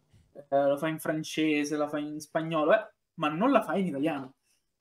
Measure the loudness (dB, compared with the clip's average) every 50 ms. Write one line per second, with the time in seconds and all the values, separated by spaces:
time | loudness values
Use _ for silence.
0 | _ _ _ -20 _ _ -20 -20 -8 -2 0 2 4 2 2 2 0 -2 -2 -2
1 | -4 -4 -2 -2 -4 -4 -2 0 2 2 2 2 0 0 -2 -2 -2 -2 -2 -4
2 | -4 -6 -8 -10 -10 -6 -4 -4 -2 -2 0 2 4 4 4 4 2 0 -12 _
3 | _ _ _ -4 -4 -2 0 2 2 4 4 4 2 2 -2 -2 0 -2 -2 -2
4 | -2 -2 -2 -4 -8 -12 -16 _ _ _ _ _ _ _ _ _